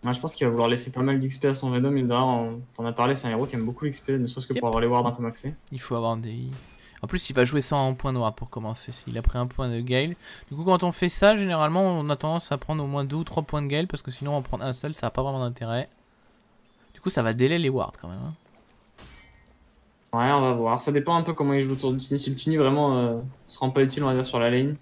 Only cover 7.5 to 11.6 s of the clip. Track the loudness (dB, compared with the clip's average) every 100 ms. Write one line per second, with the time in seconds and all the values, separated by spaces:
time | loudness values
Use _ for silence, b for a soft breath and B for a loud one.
7.5 | 4 0 2 2 0 -2 0 -2 -2 -10
8.5 | -8 -8 -10 -10 -14 -8 0 0 0 -4
9.5 | -4 -4 -2 0 0 0 -4 B B B
10.5 | -4 2 4 4 0 0 6 6 6 4
11.5 | 2